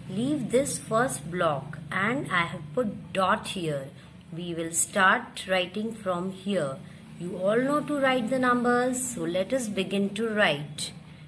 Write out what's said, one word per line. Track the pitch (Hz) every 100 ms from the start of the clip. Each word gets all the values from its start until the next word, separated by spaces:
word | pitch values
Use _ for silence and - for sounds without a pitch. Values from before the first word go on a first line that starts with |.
| -
leave | 190 262 302 196
this | 240 285 -
first | - 220 262 - -
block | 180 170 139 - - -
and | 185 208 269 -
I | 180 170
have | 185 -
put | 247 214 - -
dot | 190 185 214 -
here. | 196 160 139 135 - - - -
We | 165 175
will | 165 165
start | 170 - 208 190 233 240 - 190
writing | 185 180 214 220
from | 226 185 175 185
here. | 190 202 190 139 135 - - - -
You | 175 190
all | 190 233
know | 262 294
to | 285 294
write | 262 254 220
the | 262
numbers, | 254 247 240 247 247 254 -
so | -
let | 165 180 190
us | 262 220
begin | 196 180 196 196
to | 202 226
write. | 214 185 143 151 - - - - -